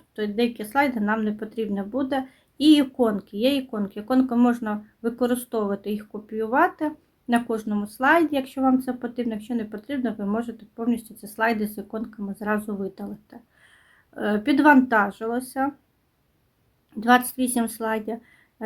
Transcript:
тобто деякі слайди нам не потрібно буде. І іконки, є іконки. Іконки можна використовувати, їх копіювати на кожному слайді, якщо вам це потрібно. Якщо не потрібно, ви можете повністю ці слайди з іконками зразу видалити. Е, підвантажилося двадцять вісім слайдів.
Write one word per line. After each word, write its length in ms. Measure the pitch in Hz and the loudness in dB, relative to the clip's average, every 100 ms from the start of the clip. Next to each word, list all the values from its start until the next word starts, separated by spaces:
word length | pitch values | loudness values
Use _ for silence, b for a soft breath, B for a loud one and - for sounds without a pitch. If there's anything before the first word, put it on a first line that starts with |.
| _ | _
тобто 200 | - 214 | -6 -4
деякі 320 | 208 240 240 | 0 0 -2
слайди 360 | 214 277 285 240 | -2 2 2 2
нам 240 | 208 220 | 0 0
не 80 | 214 | 0
потрібно 520 | 214 220 - 208 202 | -4 -8 -6 -4 -4
буде. 400 | 196 247 269 269 262 B B - | -4 -4 -2 -2 -4 B B 2
І 140 | 294 | 6
іконки, 640 | 294 269 - 233 202 - 202 | 6 4 2 0 0 -6 -2
є 200 | 247 277 | 0 0
іконки. 440 | 262 214 196 - | -2 -6 -6 -8
Іконки 340 | 208 262 262 | 0 2 2
можна 500 | 240 247 233 214 208 B B | 4 4 2 -4 -6 B B
використовувати, 880 | 233 240 247 247 - 226 202 196 202 | -6 -2 0 0 -2 -2 -2 -4 -4
їх 180 | 208 214 | -8 -8
копіювати 840 | 214 - 220 220 262 359 - 302 302 _ _ - | -14 -10 -6 0 2 2 0 -6 -6 _ _ -2
на 160 | 240 | 0
кожному 420 | 240 220 214 208 202 | 0 -4 -2 -4 -4
слайді, 500 | - 269 330 302 285 | 0 4 4 4 0
якщо 260 | 269 - | -4 0
вам 200 | 262 262 | 4 4
це 100 | 254 | 0
потрібно. 420 | 247 247 240 240 | -6 -6 -4 -4
Якщо 200 | 214 - | -4 -4
не 100 | 233 | -6
потрібно, 500 | 214 208 - 285 240 214 | -6 -10 -8 -4 -4 -4
ви 80 | 202 | -2
можете 400 | 214 240 220 - | -2 -4 -10 -16
повністю 400 | - 233 226 - | -4 -2 -2 -6
ці 120 | - 208 | -18 -16
слайди 400 | - 226 220 208 | -2 0 0 -4
з 120 | 208 | -6
іконками 560 | 196 220 - - 196 | -10 -8 -10 -10 -10
зразу 420 | 196 214 214 214 196 | -6 -2 -2 -4 -6
видалити. 640 | 190 - 202 - _ 233 _ b b b b b _ - | -8 -10 -14 -14 _ -20 _ b b b b b _ -6
Е, 220 | 214 208 | -2 0
підвантажилося 1300 | 214 277 294 277 254 220 202 - 226 240 254 262 277 285 _ _ _ _ _ _ _ _ _ _ _ 226 | 2 4 8 8 6 2 2 -2 -4 -4 -4 -4 -4 -4 _ _ _ _ _ _ _ _ _ _ _ -4
двадцять 420 | 226 247 247 - | 4 4 2 -2
вісім 300 | 247 247 226 | -2 0 -2
слайдів. 500 | - 226 220 220 233 b b b _ | -4 -4 -4 -6 -10 b b b _